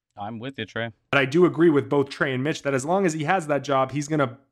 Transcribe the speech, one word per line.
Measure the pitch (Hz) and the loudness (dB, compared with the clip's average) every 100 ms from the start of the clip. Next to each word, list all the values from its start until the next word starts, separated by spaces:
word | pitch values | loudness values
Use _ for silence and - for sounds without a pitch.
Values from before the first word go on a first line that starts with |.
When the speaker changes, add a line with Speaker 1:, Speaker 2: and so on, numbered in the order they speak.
| _ 104 | _ -12
Speaker 1:
I'm | 104 117 | -10 -10
with | 127 135 | -12 -10
you, | 107 | -8
Trey. | 113 117 - _ | -6 -8 -10 _
Speaker 2:
But | 139 | 0
I | 131 | 2
do | 160 170 | 4 4
agree | 139 170 | 6 4
with | 143 117 | 4 2
both | 143 139 | 0 0
Trey | - 156 | -2 -2
and | 127 | -2
Mitch | 143 - | -2 -4
that | 135 | -2
as | 135 139 | -2 0
long | 190 185 | 0 0
as | |
he | 156 | -2
has | 147 190 147 | -2 -2 0
that | 143 | -2
job, | 135 135 127 | 0 0 0
he's | 139 143 | -4 -2
gonna | 156 127 117 _ | 0 0 -4 _